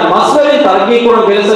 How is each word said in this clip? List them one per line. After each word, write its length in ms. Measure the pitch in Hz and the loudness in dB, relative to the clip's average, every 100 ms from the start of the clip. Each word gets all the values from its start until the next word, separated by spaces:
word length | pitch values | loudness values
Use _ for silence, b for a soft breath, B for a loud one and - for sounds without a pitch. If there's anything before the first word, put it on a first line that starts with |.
| 160 | -2
ಮಸ್ವರಿ 500 | 190 - 294 294 285 | -2 0 0 0 0
ತರಗಿ 420 | - 190 226 240 | 0 0 0 0
ಕೂಡ 180 | 233 220 | 0 0
ಕೆಲಸ 320 | 196 208 208 | 0 0 0